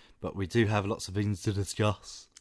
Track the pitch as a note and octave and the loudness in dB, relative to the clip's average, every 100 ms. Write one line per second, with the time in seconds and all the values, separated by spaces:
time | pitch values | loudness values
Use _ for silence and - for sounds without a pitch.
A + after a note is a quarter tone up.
0 | - _ F#2 - F#2 A#2 G#2 G#2+ G2 - | -20 _ -8 -4 0 4 4 4 0 -4
1 | - F#2+ G#2 G2+ - G2 G2 - G#2+ F#2+ | -4 -2 0 0 -2 -2 -2 2 2 2
2 | - - - - | -6 -18 -20 -6